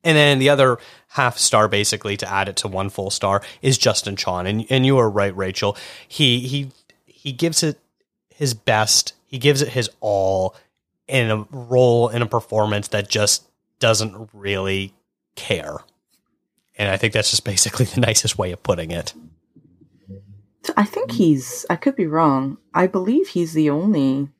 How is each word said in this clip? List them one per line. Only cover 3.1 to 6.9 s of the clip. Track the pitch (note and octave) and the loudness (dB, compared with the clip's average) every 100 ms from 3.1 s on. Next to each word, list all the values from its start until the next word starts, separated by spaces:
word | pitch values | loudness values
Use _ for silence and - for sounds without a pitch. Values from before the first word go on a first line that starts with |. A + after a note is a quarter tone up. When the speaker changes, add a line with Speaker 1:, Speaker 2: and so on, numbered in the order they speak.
Speaker 1:
star, | - G2+ G2 - - | -4 0 0 -2 -4
is | C3+ B2+ | 0 2
Justin | A#2 G#2 G#2 | 2 0 -4
Chon. | G2 - F2+ F2+ | -6 -4 -4 -2
And, | G#2+ G#2+ | -4 0
and | C3 C3 | 2 4
you | C3+ | 4
are | A2+ | 2
right, | G2+ G2+ F#2 | 2 -2 -2
Rachel. | F#2+ F#2+ G#2 - - - - | -6 -2 -4 -4 -14 -20 -16
He, | - C#3+ A#2+ B2+ | 2 2 2 -2
he, | C#3+ C3+ _ _ | -6 -8 _ _